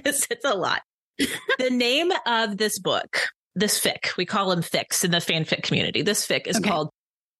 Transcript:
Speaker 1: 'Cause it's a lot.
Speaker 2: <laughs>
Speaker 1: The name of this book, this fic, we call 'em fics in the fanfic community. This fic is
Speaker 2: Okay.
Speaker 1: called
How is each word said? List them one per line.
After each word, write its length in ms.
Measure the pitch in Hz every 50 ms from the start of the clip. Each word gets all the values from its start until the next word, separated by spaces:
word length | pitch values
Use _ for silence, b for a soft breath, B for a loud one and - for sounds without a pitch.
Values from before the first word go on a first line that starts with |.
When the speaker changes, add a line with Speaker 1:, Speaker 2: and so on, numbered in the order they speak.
| -
Speaker 1:
'Cause 220 | 285 277 - - -
it's 140 | - - -
a 100 | 277 208
lot. 260 | 185 143 123 - - - _ _ _ _ _ _ -
Speaker 2:
<laughs> 400 | 277 - - - - - 539 -
Speaker 1:
The 100 | 254 254
name 420 | 254 247 240 240 262 302 349 359 370 - -
of 320 | 240 233 226 226 214 202
this 220 | 190 214 208 - 190
book, 480 | 180 156 117 - - - - - - - - _ _ _ -
this 260 | 180 214 104 - -
fic, 380 | - - - - - - -
we 80 | - 175
call 260 | - - 202 196 185
'em 120 | 180 170 160
fics 420 | - - 139 - - - - -
in 60 | 175
the 60 | 175 170
fanfic 420 | - - 170 160 156 - - -
community. 400 | - - - - 90 - - 117
This 240 | 156 196 311 - -
fic 220 | - - - -
is 100 | - -
Speaker 2:
Okay. 100 | 220 185
Speaker 1:
called 220 | 208 175 156 156 160 - _ _ _ _ _ _ _ _